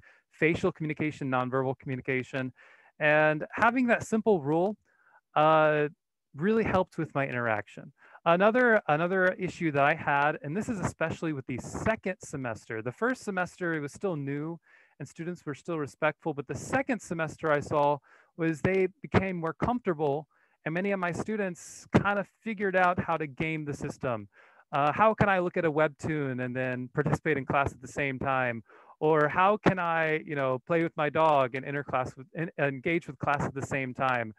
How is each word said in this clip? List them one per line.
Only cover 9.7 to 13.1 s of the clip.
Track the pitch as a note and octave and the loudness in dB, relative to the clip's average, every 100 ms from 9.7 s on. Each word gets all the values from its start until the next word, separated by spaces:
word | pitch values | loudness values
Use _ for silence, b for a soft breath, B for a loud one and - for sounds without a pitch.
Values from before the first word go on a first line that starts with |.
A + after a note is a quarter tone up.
that | C#3+ | 4
I | C#3 | 4
had, | D#3+ - C#3+ D3 - | 2 2 2 2 0
and | C#3+ F3 | -6 -6
this | A#3+ | -4
is | G#3 | -4
especially | E3 - D#3+ - E3 | -4 -4 -4 -4 -6
with | C#3+ - | -6 -6
the | B2 | -8
second | - - G#3+ A3 G3 F#3 | -6 -6 -2 -2 -4 -8
semester. | - D3 B2+ G#2+ - A2 | -10 -8 -6 -8 -8 -8
The | A2+ | -6
first | - A#3 | -4 -4